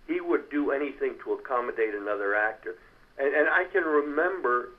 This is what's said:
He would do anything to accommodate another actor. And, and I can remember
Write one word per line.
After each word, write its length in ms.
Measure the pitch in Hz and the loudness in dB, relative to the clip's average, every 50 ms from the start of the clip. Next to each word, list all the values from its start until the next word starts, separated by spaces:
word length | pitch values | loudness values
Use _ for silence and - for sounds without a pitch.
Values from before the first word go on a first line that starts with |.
| - - | -8 -4
He 120 | 170 180 | -4 -4
would 300 | 175 170 160 143 - - | 0 0 0 0 0 -2
do 220 | 147 147 143 143 | -2 0 0 2
anything 420 | 139 139 147 139 - - 139 127 120 - | 0 0 -2 -4 -4 -2 -4 -4 -4 -4
to 120 | - 110 104 | -4 -4 -4
accommodate 600 | - - - 127 120 120 123 - 120 110 107 104 | -4 -2 -2 -2 0 0 -2 0 0 0 0 0
another 400 | 101 101 101 104 101 101 98 104 | -4 -4 -4 -2 -2 0 0 2
actor. 400 | 107 107 110 107 - - - - - - - - _ - _ _ - | 2 2 0 -2 -4 -10 -14 -14 -14 -18 -20 -20 _ -20 _ _ -2
And, 140 | 139 143 | -2 2
and 160 | 139 151 151 160 | 4 4 4 4
I 180 | 156 180 185 180 | 4 2 0 2
can 120 | - 190 170 | 0 0 2
remember 840 | 160 151 147 143 147 143 151 170 185 196 180 139 120 123 120 120 - - | 4 2 2 2 2 0 0 0 0 -2 0 0 2 2 2 0 -4 -12